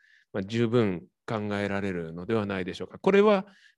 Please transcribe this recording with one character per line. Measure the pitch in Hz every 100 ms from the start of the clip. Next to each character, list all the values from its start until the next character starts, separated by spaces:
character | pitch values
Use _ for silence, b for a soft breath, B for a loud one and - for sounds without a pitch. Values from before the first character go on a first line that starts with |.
| b b _
ま | 104
あ、 |
十 | 98 113 117
分 | 120 104 87 - _ -
考 | 110 104 101
え | 101
ら | 98
れ | 98
る | 87 82
の | 82
で | 87
は | 113 101
な | 95
い |
で | 90
し | 85
ょ | 92
う |
か。 | -
こ | -
れ | 196
は、 | 214 196 196 b b